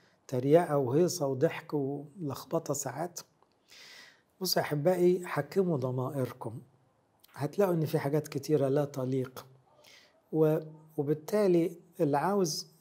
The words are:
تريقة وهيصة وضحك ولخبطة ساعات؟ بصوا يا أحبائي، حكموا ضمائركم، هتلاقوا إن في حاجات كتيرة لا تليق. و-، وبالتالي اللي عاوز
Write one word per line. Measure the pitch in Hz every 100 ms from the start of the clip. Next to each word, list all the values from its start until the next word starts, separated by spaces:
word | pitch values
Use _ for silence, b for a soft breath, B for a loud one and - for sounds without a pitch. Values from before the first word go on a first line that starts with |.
| b b -
تريقة | 127 139 165 170 147
وهيصة | 123 143 175 - 139
وضحك | 127 156 - -
ولخبطة | 147 135 143 147 202 147 123 - 165 156
ساعات؟ | 131 131 131 175 - - _ _ _ _ B B B B B B -
بصوا | 180 175
يا | 135
أحبائي، | 147 165 180 180 180 180
حكموا | 147 - 196 180 147
ضمائركم، | 127 127 127 143 123 - 117 110 - _ _ _ _ _ _
هتلاقوا | - 147 156 196
إن | 165 151
في | 156
حاجات | 139 147 151
كتيرة | 139 143 147 135
لا | 143 143
تليق. | 139 127 131 127 - - - _ b b b b b -
و-، | 156 156 160 - - - -
وبالتالي | 139 151 - 208 196 175 170 - - -
اللي | 151 143
عاوز | 165 202 170 - - _